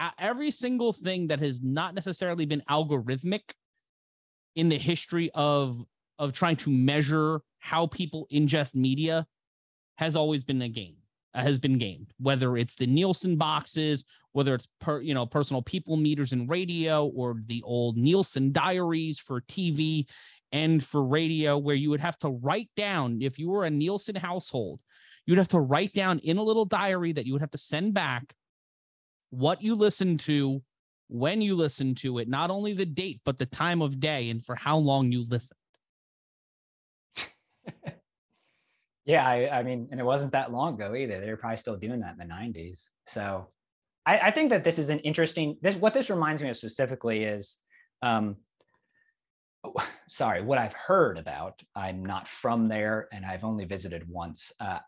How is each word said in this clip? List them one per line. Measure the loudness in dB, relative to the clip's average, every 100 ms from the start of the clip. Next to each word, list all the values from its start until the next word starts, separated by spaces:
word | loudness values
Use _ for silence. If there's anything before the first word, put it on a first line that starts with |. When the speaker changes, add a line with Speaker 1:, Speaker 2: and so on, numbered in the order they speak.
Speaker 1:
uh, | -8 -4
every | -4 -2 -4
single | -4 -2 0 0
thing | -2 -4 -2 0
that | 0
has | 0 -2
not | -2 -2 -2 -4
necessarily | -6 -4 -2 -2 -2
been | -2 0
algorithmic | 0 2 -2 -2 -4 -2 -4 -6 -20 _ _ _ _ _ _ _ _ _ 2
in | 4
the | 4
history | 2 0 -2 -2 0
of, | 2 2 4 2 -4 -10 _ _ -6
of | -4
trying | 0 2 2
to | 2
measure | 4 6 4 2 2 2 0 -6 _
how | -2 0 0
people | -2 -6 -6 -2
ingest | 2 4 4 2 2
media | 2 2 0 0 -2 _ _ _ _ _ _ -4
has | 0 2
always | 2 0 0
been | -2
a | -2
game, | -6 -12 -16 _ _ _
uh, | -2
has | 2 2
been | 2 2
gamed, | 0 -6 -16 -4
whether | 0 2 2 0
it's | -2 -2
the | 2
Nielsen | 4 2 0 0 2
boxes, | 2 0 -2 -2 0 -2 -4 _ _
whether | 0 2
it's | 0 -4 _
per-, | -4 -4
you | -2
know, | -2 0
personal | 0 0 -2
people | -4 -6 -2 0
meters | 2 2 0
in | -2 -2
radio | -2 -2 -2 2 2 2
or | -2 -4 -4 -6
the | -8
old | -2 0 2 4
Nielsen | 4 4 4 2 2
diaries | 2 2 0 0 0 -2 -6
for | -6 -8
T | -6 -4 -2
V | 0 2 0 -2 -8 -20 -20 _
and | 0 2 2
for | 2 0
radio, | 2 2 2 2 2 2
where | 2 2
you | 2
would | 0
have | -2 -4
to | -4
write | -2 -2 -2 -2 -4
down, | -2 0 0 0
if | -2 -2
you | -2
were | 0 2
a |
Nielsen | 2 0 -2 -4 -6
household, | -4 -6 -4 -4 -6 -8 _ _ -20 -8 4
you'd | 6
have | 6
to | 4
write | 4 2 2
down | 2 2 2
in | 2 2
a |
little | 2 2 2
diary | 2 2 0 0
that | -2 -2
you |
would | -2
have | -2
to | -6
send | -4 -2 0
back | 0 0 -2 -6 _ _ _ _ _ _ _ _ _ _
what | 0 2 2
you | 0 4
listened | 2 4 0 0
to, | 2 2 2 -2 -6 _ _ _ _
when | -2 0 2
you | 2 2
listened | 0 0 -2 0
to | -2 -4
it, | -2
not | -2 -2
only | -2 -4
the | -2 -4
date, | -4 -6 -4 -4
but | -2
the | -4
time | -2 0 2
of | 0 0
day | 0 0 -2
and | -4 -6
for | -4
how | 2 4
long | 6 4 4
you | 2 0
listened. | -2 -4 -12 _ _ _ _ _ _ _ _ _ _ _ _ _ _ _ -10 -10 _ _ _ -18
Speaker 2:
<laughs> | -14 -14 -14 _ _ _ _ _ _ _ _ _ _ 2
Yeah, | 4 4
I, | 2 2 0
I |
mean, | -2 -6 -6
and | -2
it |
wasn't | 0 0 0
that | -2 -2
long | -2 -4
ago | -4 -6 -4
either. | -4 -6
They | -6
were | -8
probably | -6 -6
still | -6 -8
doing | -6 -6
that | -8
in | -12
the | -14
nineties. | -10 -10 -10 -12 -16 -20 _ -12
So | -8 -6 -6 -8 _ _ _ _ _
I, | 2 4
I | 4
think | 2 2
that | 4
this | 2 2
is | 0
an | 0
interesting, | 0 0 0 0 -4 0
this, | -2 2
what | 2
this | 2 0
reminds | 0 0 0
me | -4
of | -6
specifically | -8 -2 -2 -2 -2 0
is, | -2 -4 -8 -18 _ _ _ _
um, | 0 2 0 -4 _ _ _ _ _ _ _ _ _ _ _ _
<sighs> | -8 -6 -6 -8 -14
sorry, | -2 0 0
what | 2 0
I've | 0
heard | -4 2 4 4 2
about, | -8 -8 -10 -12 -14 -8
I'm | -6 -6
not | -6 -6 -8
from | -6 -2 2 2
there | 0 -2 -2 -6
and | -10 -10
I've | -8
only | -6 -6 -6
visited | -6 -6 -8 -10
once. | -10 -10 -10 -14 -10
Uh, | -8 -6